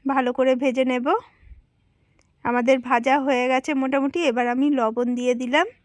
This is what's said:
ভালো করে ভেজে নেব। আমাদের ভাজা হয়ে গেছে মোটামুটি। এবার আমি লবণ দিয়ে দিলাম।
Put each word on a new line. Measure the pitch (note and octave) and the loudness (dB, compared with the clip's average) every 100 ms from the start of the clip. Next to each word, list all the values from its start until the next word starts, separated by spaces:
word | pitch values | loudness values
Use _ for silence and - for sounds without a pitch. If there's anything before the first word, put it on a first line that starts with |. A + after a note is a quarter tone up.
| C4+ | -2
ভালো | C4 B3 | -2 0
করে | B3 C4 B3+ | 0 2 2
ভেজে | C4+ B3 C4 | 0 0 0
নেব। | B3+ C4 G#4+ - _ - - _ _ _ _ _ _ _ _ | 0 0 -2 -4 _ -20 -20 _ _ _ _ _ _ _ _
আমাদের | - B3 A#3+ C4 | -4 -2 2 0
ভাজা | B3 B3 B3+ C#4 | 2 0 2 0
হয়ে | C4+ B3+ B3+ | 2 0 2
গেছে | C4 C4 | 0 0
মোটামুটি। | C#4 C4 C#4 C#4 E4+ | -2 0 0 0 0
এবার | D#4 A#3 A#3+ | 0 0 -2
আমি | B3 C#4+ | 0 0
লবণ | C4+ A3 A3+ B3 A#3+ | 2 0 -2 -2 -2
দিয়ে | B3 B3 | -2 -2
দিলাম। | B3 C#4+ G4+ - | 0 0 0 -6